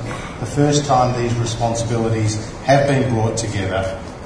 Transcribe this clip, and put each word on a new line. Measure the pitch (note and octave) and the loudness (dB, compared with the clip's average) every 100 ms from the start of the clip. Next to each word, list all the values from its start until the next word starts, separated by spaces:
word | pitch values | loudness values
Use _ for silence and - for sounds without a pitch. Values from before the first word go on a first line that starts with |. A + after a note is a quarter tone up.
| - - - - | -6 -8 -8 -8
the | A#2 | -4
first | C#3+ D3 C#3+ C#3+ | 2 4 4 2
time | B2+ B2 A#2+ | 2 2 2
these | A#2+ A#2 | 0 0
responsibilities | A2+ - A#2 A#2 A#2 A#2 A2+ A2 G#2+ - - - | -2 0 0 0 0 0 0 2 0 -2 -6 -4
have | B2+ C#3 - | 2 4 4
been | C3 B2 | 2 2
brought | A2+ A2 - | 2 0 0
together, | A2 G2+ F2+ F#2 F#2+ - - - | -4 -2 -2 -2 -2 -6 -10 -12